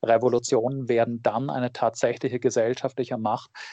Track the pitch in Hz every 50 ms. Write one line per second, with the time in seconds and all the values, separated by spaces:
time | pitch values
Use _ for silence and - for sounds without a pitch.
0 | - 113 113 113 123 123 120 117 117 - 139 117 113 127 139 135 127 117 120 117
1 | 117 117 117 117 - - 104 113 135 143 143 131 123 123 - - 120 113 - -
2 | - 120 120 - - 131 123 123 - 127 - 123 110 117 127 - - 131 - -
3 | 123 - 127 113 110 107 113 123 - - - - - -